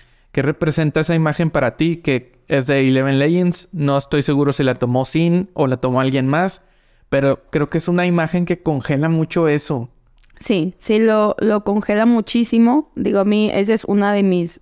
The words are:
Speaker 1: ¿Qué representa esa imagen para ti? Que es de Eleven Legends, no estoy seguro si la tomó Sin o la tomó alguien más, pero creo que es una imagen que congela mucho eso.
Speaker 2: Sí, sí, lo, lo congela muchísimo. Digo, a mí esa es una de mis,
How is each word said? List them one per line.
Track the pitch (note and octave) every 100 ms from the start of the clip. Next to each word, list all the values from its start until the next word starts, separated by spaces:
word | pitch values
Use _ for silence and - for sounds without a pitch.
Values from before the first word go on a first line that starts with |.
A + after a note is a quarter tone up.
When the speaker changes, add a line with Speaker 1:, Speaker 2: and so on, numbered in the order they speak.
| _ _ _
Speaker 1:
¿Qué | -
representa | C3+ D#3 D#3 D#3 D3+ D#3
esa | D#3 E3
imagen | D#3 D3 D#3+
para | D3+ B2 -
ti? | E3 E3
Que | D#3+ B2+ - _ -
es | C#3+ B2+
de | C#3 C3+
Eleven | C3 C3+ C3+
Legends, | D3 F3 F3 E3 -
no | E3+ C#3+ C#3
estoy | - D3+
seguro | C3+ C#3+ C#3+
si | C3+
la | C3 B2
tomó | B2 B2+
Sin | C3 D#3 E3+ F3 G3
o | - C3+
la | B2+
tomó | B2+ B2+
alguien | C3 C3+ C3
más, | D3+ F#3+ - _ _ _ _ _
pero | C#3 C#3 - _
creo | D#3 D3
que | D#3+
es | E3+
una | F3 F3+
imagen | E3+ D#3+ F3 F3
que | F3
congela | D#3+ C#3+ - C#3 D#3+
mucho | D#3+ D#3 F3+ D#3+
eso. | D3 - C#3 A#2+ _ _ _ _ -
Speaker 2:
Sí, | - G3 F3+ -
sí, | - G#3+
lo, | A3+ G#3+ G#3+ -
lo | G#3+ G#3 G3+
congela | G#3 - G#3 A3+
muchísimo. | A#3 - A#3+ A3+ A#3 A#3 C#4+ D4+ -
Digo, | G3+ G3
a | G3
mí | G#3 G#3+
esa | - G3+
es | A3 -
una | G3+ G3+
de | G3+
mis, | G3 F3+ E3+ -